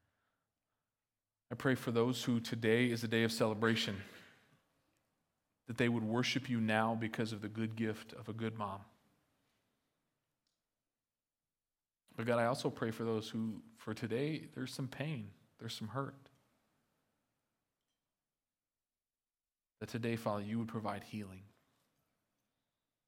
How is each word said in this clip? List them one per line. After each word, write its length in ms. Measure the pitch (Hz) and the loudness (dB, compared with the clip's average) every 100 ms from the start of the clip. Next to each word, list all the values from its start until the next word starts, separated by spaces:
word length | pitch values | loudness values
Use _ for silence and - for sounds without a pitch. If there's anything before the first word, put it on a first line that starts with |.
| _ _ _ _ _ _ _ _ _ _ _ _ _ _ - | _ _ _ _ _ _ _ _ _ _ _ _ _ _ -12
I 20 | |
pray 220 | 117 139 127 | -2 2 2
for 160 | - | 2
those 320 | 117 120 120 | 4 4 2
who 160 | - 117 | 2 0
today 500 | 113 117 113 117 123 | 0 0 4 6 6
is 140 | 113 | 2
a 40 | 117 | 2
day 140 | 113 | 4
of 80 | 113 | 4
celebration, 640 | 113 113 104 113 113 - 98 - - - - _ _ _ _ _ _ _ _ _ _ _ _ - | 4 2 4 4 4 2 -4 -8 -16 -20 -20 _ _ _ _ _ _ _ _ _ _ _ _ -8
that 100 | 117 | 2
they 120 | 120 | 4
would 120 | 117 | 4
worship 460 | 110 117 123 135 123 | 2 2 2 0 0
you 140 | 120 | 0
now 320 | 110 107 113 | 4 4 4
because 380 | 113 113 110 113 | 2 -2 -2 -4
of 100 | 107 | -2
the 60 | 107 | -6
good 280 | 110 113 110 | -2 -2 0
gift 380 | 110 107 - | -2 -2 -8
of 160 | - 117 | -14 -10
a 20 | |
good 240 | 113 113 110 | -4 -4 -4
mom. 240 | 104 98 98 _ _ _ _ _ _ _ _ _ _ _ _ _ _ _ _ _ _ _ _ _ _ _ _ _ _ _ _ _ _ _ _ - | -6 -6 -12 _ _ _ _ _ _ _ _ _ _ _ _ _ _ _ _ _ _ _ _ _ _ _ _ _ _ _ _ _ _ _ _ -6
But 80 | |
God, 140 | 117 117 | 0 4
I 80 | 117 | 4
also 240 | 131 147 | 2 0
pray 200 | - 117 | 0 -2
for 140 | 113 | -2
those 240 | 117 110 107 | 0 0 -2
who, 340 | 117 113 110 - - | -4 -4 -4 -12 -14
for 160 | - | -8
today, 560 | 110 113 113 147 156 - | -6 -2 -2 -2 -4 -8
there's 180 | - 127 | -8 -8
some 160 | - 131 | -6 -6
pain, 400 | - 143 143 104 - _ - | -4 -4 -4 -8 -14 _ -14
there's 140 | 113 | -10
some 140 | - 110 | -8 -6
hurt. 420 | 123 135 - - _ _ _ _ _ _ _ _ _ _ _ _ _ _ _ _ _ _ _ _ _ _ _ _ _ _ _ _ _ _ _ _ _ _ - | -4 -6 -8 -18 _ _ _ _ _ _ _ _ _ _ _ _ _ _ _ _ _ _ _ _ _ _ _ _ _ _ _ _ _ _ _ _ _ _ -12
That 100 | 107 | -6
today, 260 | 120 117 113 | -2 0 0
Father, 260 | 113 104 | 0 0
you 160 | 101 113 | 0 -2
would 100 | 113 | -2
provide 360 | 113 104 101 | -4 -4 -6
healing. 380 | - 107 101 92 101 _ _ _ _ _ _ _ _ _ _ _ _ _ _ _ | -6 -10 -10 -12 -18 _ _ _ _ _ _ _ _ _ _ _ _ _ _ _